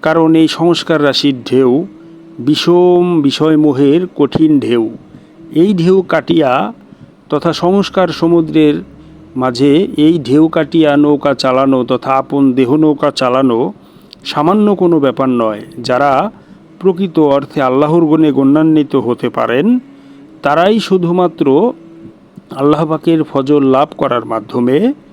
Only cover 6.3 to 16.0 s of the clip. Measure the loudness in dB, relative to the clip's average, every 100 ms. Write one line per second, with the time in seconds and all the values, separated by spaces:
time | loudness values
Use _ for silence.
6.3 | 0 2 0 -2 -8 -20 -20 -20 _ _
7.3 | -4 -2 -2 0 0 0 -2 -2 -2 0
8.3 | 0 0 2 2 0 -8 -20 -20 -20 -14
9.3 | -4 -4 0 2 2 0 0 2 2 0
10.3 | 2 2 0 -2 0 2 2 2 0 0
11.3 | -2 0 0 0 0 -2 -4 -2 -4 -2
12.3 | 0 0 2 0 2 2 0 -2 -2 -2
13.3 | 0 0 0 -2 -8 -20 -20 -20 -18 -10
14.3 | -4 0 2 2 0 0 2 0 -2 -2
15.3 | -2 -4 -6 -12 -14 -4 0